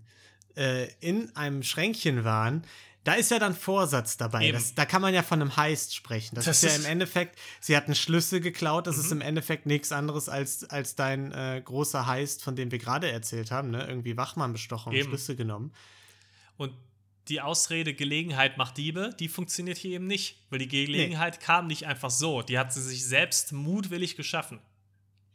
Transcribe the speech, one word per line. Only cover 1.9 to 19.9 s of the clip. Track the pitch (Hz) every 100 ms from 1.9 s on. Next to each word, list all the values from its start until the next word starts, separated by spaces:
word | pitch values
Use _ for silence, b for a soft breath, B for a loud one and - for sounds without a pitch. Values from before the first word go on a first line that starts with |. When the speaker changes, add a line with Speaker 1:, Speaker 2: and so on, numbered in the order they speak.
| 220 160 123
Speaker 1:
waren, | 113 110 113 156 B B B B
da | -
ist | 208 220
ja | 233
dann | 208
Vorsatz | 165 - 196 165 135 117 -
dabei. | 117 113 156
Speaker 2:
Eben. |
Speaker 1:
Das, | 120 -
da | - 147
kann | 185
man | 190
ja | 185
von | 170 160
einem | 139 151
Heist | 151 151 -
sprechen. | - - 113 - 110
Das | 156
Speaker 2:
Das | 156
Speaker 1:
ist |
ja | 160
Speaker 2:
ist | 151 151
Speaker 1:
im |
Endeffekt, | 165 180 180 175 B B B
sie | - 147
hatten | 151
Schlüssel | 143 - 165 160 185
geklaut, | 170 - 160 160 175
das | 151
ist | 160
Speaker 2:
Mhm. | 151
Speaker 1:
im |
Endeffekt | 143 156 156 156 143
nichts | 147 -
anderes | 143 151 151 -
als, | 139 139 - -
als | 143 131 -
dein, | 135 135 135
äh, | 131 131 131
großer | 127 131 143 139 127
Heist, | 131 139 -
von | 135 131
dem | 123
wir | 127
gerade | 120 139 170
erzählt | 117 - 117 113
haben, | 131 135
ne? | 120 -
Irgendwie | 127 120 117
Wachmann | 131 165 127
bestochen | 113 - 110 113
und | 131
Speaker 2:
Eben. | 139
Speaker 1:
Schlüssel | 139 - 127
genommen. | 113 104 143 b b b b b b b b -
Speaker 2:
Und | 135 - - _ _ _ -
die | 147
Ausrede, | 143 165 - 165 160
„Gelegenheit | 139 143 151 170 135 135 135
macht | 123 -
Diebe“, | 151 170 214 -
die | 160
funktioniert | - 170 - 180 175
hier | 185